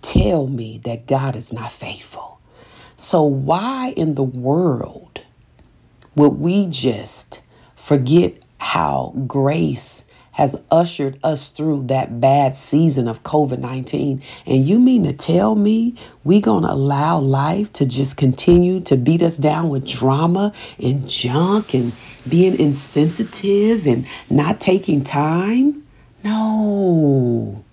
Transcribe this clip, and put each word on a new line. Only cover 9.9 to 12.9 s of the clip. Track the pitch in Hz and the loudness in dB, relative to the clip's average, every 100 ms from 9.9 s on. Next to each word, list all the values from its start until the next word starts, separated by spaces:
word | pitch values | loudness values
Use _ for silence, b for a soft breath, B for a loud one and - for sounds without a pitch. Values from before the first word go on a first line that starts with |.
| - - b b - | -8 -12 b b -2
has | 143 - - | -2 -2 0
ushered | 165 170 - 139 135 | 2 2 -2 -6 -4
us | 160 147 - | -4 -4 -8
through | - 156 143 | -6 -2 -2
that | 123 131 127 117 | -2 -2 -2 0
bad | 131 143 135 | 2 4 2
season | 135 - 147 165 | -2 -2 2 2